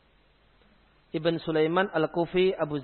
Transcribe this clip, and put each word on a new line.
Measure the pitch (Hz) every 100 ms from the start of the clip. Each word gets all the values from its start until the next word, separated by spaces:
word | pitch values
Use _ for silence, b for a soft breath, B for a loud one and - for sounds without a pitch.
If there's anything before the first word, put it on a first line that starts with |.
| _ _ _ _ _ _ _ _ _ _ _
ibn | 165 160 165
Sulaiman | - 160 156 175 196
al-Kufi | 165 156 170 165 180 185
Abu | - 156 147